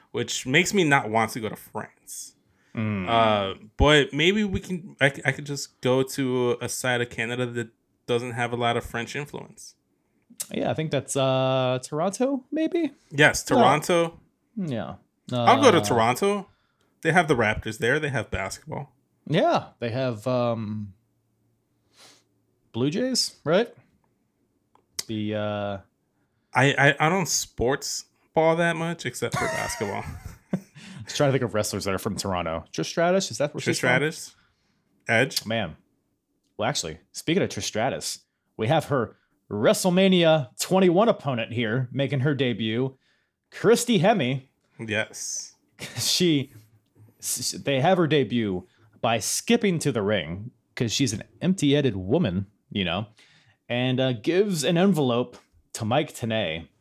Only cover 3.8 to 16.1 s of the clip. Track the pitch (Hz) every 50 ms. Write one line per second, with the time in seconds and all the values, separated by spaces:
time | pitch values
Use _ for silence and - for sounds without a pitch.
3.8 | 135 147 151 147 131 - 139 143 160 185 202 220 208 190 190 190 - - 185 160
4.8 | 180 147 - - 131 143 - - - 143 135 147 143 143 143 135 - - _ _
5.8 | - 127 127 131 131 - - 143 135 127 127 123 123 120 117 - 123 120 - -
6.8 | - 127 123 120 120 120 - 123 113 117 123 123 127 120 120 120 113 113 _ _
7.8 | _ _ _ _ _ - 120 117 127 123 117 123 120 117 123 120 120 117 120 117
8.8 | - - - 117 113 - - 139 147 - - - - - - - - - - _
9.8 | _ _ _ _ _ _ _ _ _ _ - - - - - - - 143 - 156
10.8 | 160 151 151 131 - - - 139 131 131 131 131 131 131 131 131 131 127 131 127
11.8 | - - 151 151 170 196 196 - 247 277 285 254 - _ 294 311 320 320 - 339
12.8 | 320 269 - _ _ _ 151 139 143 123 - - - - 127 123 120 127 139 151
13.8 | - - 175 170 165 165 - - _ _ _ _ _ _ _ 220 180 151 120 107
14.8 | 78 65 98 - _ _ _ _ _ - 127 123 117 156 247 277 277 247 175 156
15.8 | - - 127 113 113 120